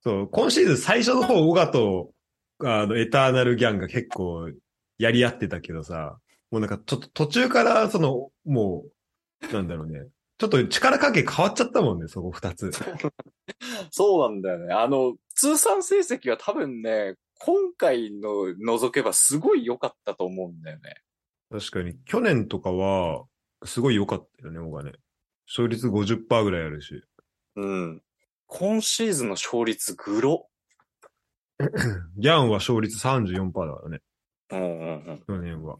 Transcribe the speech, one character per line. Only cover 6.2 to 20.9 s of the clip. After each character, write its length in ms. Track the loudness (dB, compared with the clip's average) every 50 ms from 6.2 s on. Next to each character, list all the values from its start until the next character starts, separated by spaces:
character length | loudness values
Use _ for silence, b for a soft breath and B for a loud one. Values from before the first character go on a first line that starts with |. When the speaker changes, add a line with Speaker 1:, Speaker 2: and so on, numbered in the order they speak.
| _ _ _ _ _ _
Speaker 1:
も 80 | -2 -2
う 20 |
な 60 | -2 -2
ん 20 |
か 80 | -4 -6
ち 160 | -4 -4 -4
ょ 40 | -4
っ 20 |
と 80 | -4 -10
途 180 | _ -2 -2 0
中 220 | 2 2 2 4
か 140 | 4 4 4
ら、 260 | 6 6 4 4 4
そ 100 | 2 2
の、 320 | 2 2 2 0 -4 -8 _ _ _
も 400 | 0 2 2 2 0 -2 -4 -8 -14 _ _ _ _ _ _ _ _ _ _
う、 120 | -12 -6 -4
な 80 | -4
ん 60 | -4 -4
だ 80 | -6
ろ 80 | -8 -8
う 40 | -10
ね。 200 | -10 -12 -14 -18 _ _ _ _ _ _
ち 60 | -2
ょ 20 | 2
っ 20 |
と 180 | 2 2 2 2
力 320 | 0 2 4 4 4 4
加 120 | 4 4
減 140 | 4 4 2
変 200 | 2 2 2 2
わ 60 | 2
っ 40 | 2
ち 60 | 0
ゃ 20 | -2
っ 60 | 0
た 100 | 2 2
も 140 | 2 2 0
ん 40 | -2
ね、 80 | -6 -8
そ 140 | -10 -8
こ 100 | -8 -8
二 220 | -10 -8 -8 -10 -8
つ。 180 | -6 -8 -8
Speaker 2:
<laughs> 1160 | -6 -6 -8 -8 -10 -6 -8 -8 _ _ -20 -20 _ _ _ -18 -18 _ -12 -12 -10 -10 -12 -10
そ 360 | 0 2 4 4 6 6 4 2
う 20 |
な 60 | 0
ん 60 | -2
だ 100 | -4 -4
よ 80 | -4 -4
ね。 140 | -4 -2 0
あ 140 | 2 2 2
の、 280 | 4 2 2 2 0 -4 _ _ -2
通 220 | 0 2 2 2 2
算 260 | 2 2 2 0 0
成 160 | 2 2 2
績 300 | 2 2 -2 -4 0 -2
は 80 | -2 -2
多 160 | -2 -4 -4
分 280 | -2 -4 -6 -6 -6
ね、 340 | -4 -2 -2 0 -2 -2 -6 _ _ _ _ _
今 340 | -2 0 2 2 2 0 -2
回 380 | _ 2 2 2 2 -2 -4
の 420 | -8 -8 -6 -4 -2 -2 -2 -2 -4 -6
除 340 | -2 -2 0 0 0 0
け 100 | 0 0
ば 120 | 0 0 2
す 260 | 2 2 2 2 2
ご 160 | 2 4 2
い 100 | 2 2
良 120 | -2 -4 -4
か 100 | -4 -6
っ 60 | -6 _ _
た 100 | -10 -6
と 100 | _ -6
思 200 | -6 -4 -6 -8
う 40 | -10
ん 120 | -10 -14
だ 100 | -16 -16
よ 80 | -16 -16
ね。 160 | _ -20